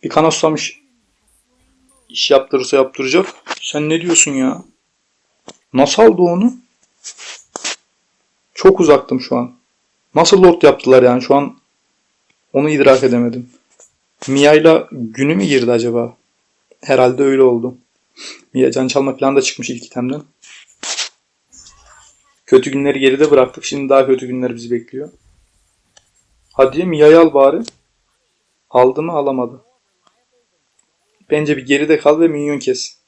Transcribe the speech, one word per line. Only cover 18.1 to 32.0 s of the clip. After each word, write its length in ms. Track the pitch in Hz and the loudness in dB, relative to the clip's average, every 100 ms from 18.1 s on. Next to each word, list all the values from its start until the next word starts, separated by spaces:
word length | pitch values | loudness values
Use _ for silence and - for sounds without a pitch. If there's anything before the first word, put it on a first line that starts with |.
| _ - - _ | _ -20 -20 _
Mia 180 | 127 131 | -2 -2
can 180 | 123 131 | 0 -4
çalma 280 | 143 139 127 | -2 -4 -4
falan 200 | 135 139 | -2 0
da 60 | |
çıkmış 280 | 131 - 139 | -2 -8 -12
ilk 140 | 123 | -12
itemden. 380 | - - 123 143 147 _ - - _ _ - - - _ _ _ _ _ - _ _ _ _ _ _ _ _ | -12 -10 -8 -10 -14 _ -20 -20 _ _ -14 -10 -12 _ _ _ _ _ -20 _ _ _ _ _ _ _ _
Kötü 240 | 131 131 | 0 0
günleri 300 | 139 143 135 | -4 -4 0
geride 300 | 135 135 151 | 0 0 2
bıraktık. 340 | 143 127 - | 2 0 -4
Şimdi 240 | - 143 135 | -12 -10 0
daha 180 | 135 135 | 0 2
kötü 200 | 131 127 | -2 -4
günler 280 | 127 127 | -8 -8
bizi 160 | 117 117 | -10 -8
bekliyor. 420 | 120 - 131 147 _ _ _ _ _ _ _ _ _ _ _ _ _ _ | -10 -10 -16 -16 _ _ _ _ _ _ _ _ _ _ _ _ _ _
Hadi 320 | - 135 135 | 0 0 0
Mia'yı 360 | 185 156 151 165 | -6 2 6 6
al 140 | 165 | 4
bari. 280 | 143 139 156 233 _ _ _ _ _ _ _ _ _ _ | 4 2 0 -8 _ _ _ _ _ _ _ _ _ _
Aldı 320 | 123 127 131 | 2 2 2
mı? 100 | 160 | -6
Alamadı. 520 | 165 139 131 120 131 _ _ _ _ _ _ _ 247 480 _ _ _ _ _ _ _ _ | -4 -4 -4 -8 -10 _ _ _ _ _ _ _ _ _ _ _ _ _ _ _ _ _
Bence 260 | 151 151 143 | -4 -2 -6
bir 100 | 127 | -2
geride 320 | 143 151 | -4 0
kal 220 | 156 | 0